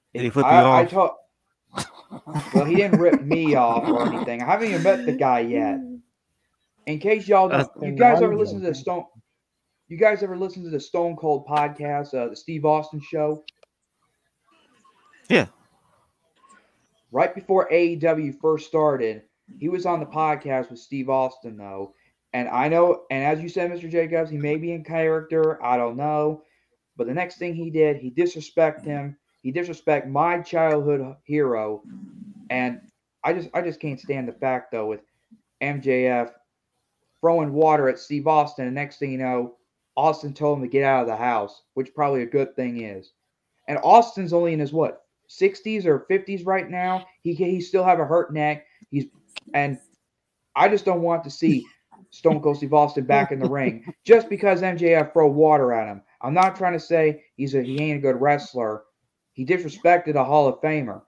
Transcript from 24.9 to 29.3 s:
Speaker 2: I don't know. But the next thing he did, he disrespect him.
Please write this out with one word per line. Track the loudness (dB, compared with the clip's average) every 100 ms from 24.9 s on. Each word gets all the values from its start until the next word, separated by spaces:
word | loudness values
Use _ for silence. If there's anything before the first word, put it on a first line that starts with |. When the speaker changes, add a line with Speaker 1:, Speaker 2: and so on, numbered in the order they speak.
| -2 0 -2 -2 0 0 0
Speaker 2:
I | -2 0
don't | -2 -4
know. | -4 -2 -2 -4 _ _ _ _ _ -8
But | -6
the |
next | -4 -6 -8
thing | -8
he | -8 -4
did, | 0 2 0
he | -4
disrespect | -2 -2 -4 -6 0 0 0
him. | -8 -8 -10 -14 _